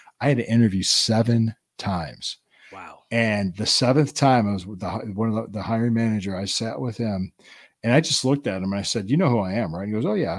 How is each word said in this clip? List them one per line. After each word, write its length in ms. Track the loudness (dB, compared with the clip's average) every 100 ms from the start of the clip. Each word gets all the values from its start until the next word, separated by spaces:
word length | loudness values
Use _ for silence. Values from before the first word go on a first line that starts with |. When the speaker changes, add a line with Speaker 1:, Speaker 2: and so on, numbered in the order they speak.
| -20 _
Speaker 1:
I 100 | 0
had 80 | 2
to 120 | 2
interview 320 | 4 6 4
seven 720 | 0 0 2 2 4 2 2 -2 _ -10
times. 600 | -6 -4 -6 -10 -12 -12 _ _ -20
Speaker 2:
Wow. 300 | -18 -18 -20 _
Speaker 1:
And 440 | 0 2 0 -2 -4
the 80 | -2
seventh 480 | 2 4 4 2
time 340 | 2 4 4 2
I 40 |
was 120 | -2 -6
with 140 | -8
the 100 | -6
hi-, 100 | -6 -6
one 160 | -4 -2
of 60 | -2
the, 240 | -4 -8
the 20 |
hiring 300 | -4 0 2
manager, 420 | 2 2 0 -2 -4
I 80 | -4
sat 340 | -4 -6 -6
with 160 | -6 -4
him 340 | -2 -2 -4 -10 -20 -20 -20 _
and 80 | 2
I 60 | 2
just 240 | 2 0
looked 240 | 0 0 -2
at 100 | -4
him 80 | -2
and 80 | -4
I 20 |
said, 280 | -4 -4 0
"You 60 | 2
know 120 | 4
who 80 | 2
I 140 | 0
am, 220 | -2 -2 -4
right?" 100 | -4
He 60 |
goes, 120 | -2 -2
"Oh 80 | -2
yeah, 180 | -2